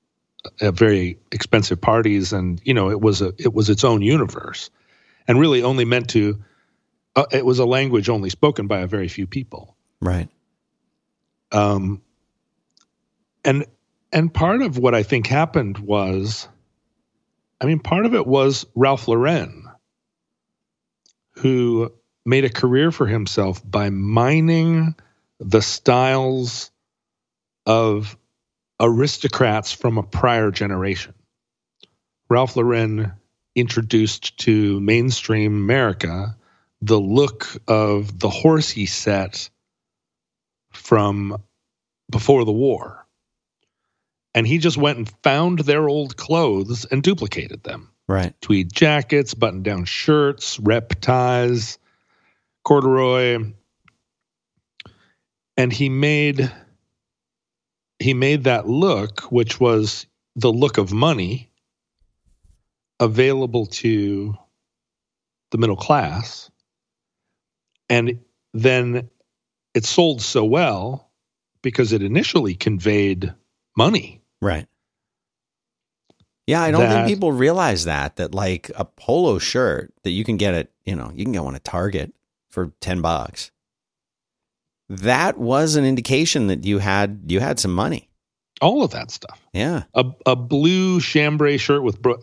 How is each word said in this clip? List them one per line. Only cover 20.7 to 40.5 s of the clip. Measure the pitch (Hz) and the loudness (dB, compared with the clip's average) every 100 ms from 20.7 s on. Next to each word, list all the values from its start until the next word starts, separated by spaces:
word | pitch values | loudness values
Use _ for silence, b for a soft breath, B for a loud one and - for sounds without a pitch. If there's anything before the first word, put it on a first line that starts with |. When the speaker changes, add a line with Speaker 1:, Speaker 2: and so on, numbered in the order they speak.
| _ _ _ _ _ _ - | _ _ _ _ _ _ -2
Speaker 1:
who | 131 127 120 113 113 - _ _ 117 | 0 2 2 0 -2 -8 _ _ 0
made | 135 | 2
a | 135 | 2
career | 110 127 127 160 | 0 2 4 2
for | 160 117 | 2 0
himself | 113 98 - 95 92 - | 0 -2 0 -2 -2 -4
by | 104 101 | -2 -2
mining | 98 101 110 123 156 160 165 165 165 160 156 b b b _ | -2 0 2 4 4 4 2 2 2 0 -4 b b b _
the | 95 110 | 0 2
styles | - - - 123 131 131 131 131 123 - - _ _ _ _ _ _ _ _ _ | 2 0 2 4 4 2 0 -2 -4 -8 -14 _ _ _ _ _ _ _ _ _
of | - 113 110 104 104 - _ _ _ _ _ _ | 0 2 2 0 -4 -14 _ _ _ _ _ _
aristocrats | 117 117 143 - 131 - 123 107 - | 2 4 0 0 -4 0 2 0 -4
from | - 120 110 | -4 -2 -2
a | |
prior | 95 - 127 117 107 | -4 0 2 2 0
generation. | 92 101 92 98 90 - - _ _ _ _ _ _ _ _ _ _ _ | -2 -4 -2 -4 -4 -10 -18 _ _ _ _ _ _ _ _ _ _ _
Ralph | 120 127 123 | 0 2 0
Lauren | 120 117 110 107 107 95 _ _ _ | 0 0 0 -2 -6 -8 _ _ _
introduced | - 117 117 110 113 107 - - - | -4 -2 -2 0 2 0 -2 -10 -4
to | - 107 101 98 | 2 2 2 0
mainstream | 101 117 127 120 - 110 107 | 2 2 2 -2 -2 0 0
America | 104 101 135 117 95 87 87 104 - _ _ _ _ | 0 0 2 2 -2 -4 -4 -8 -10 _ _ _ _
the | 104 110 | 2 2
look | 98 117 143 113 - - - | 4 2 2 -2 -14 -12 0
of | 110 107 104 104 95 | 2 2 0 -2 -4
the | - | -4
horse | - 160 160 151 | 4 4 4 0
he | - 98 | -4 -6
set | - 110 98 95 - - _ _ _ _ _ _ _ _ _ _ | -4 -2 -2 -4 -10 -14 _ _ _ _ _ _ _ _ _ _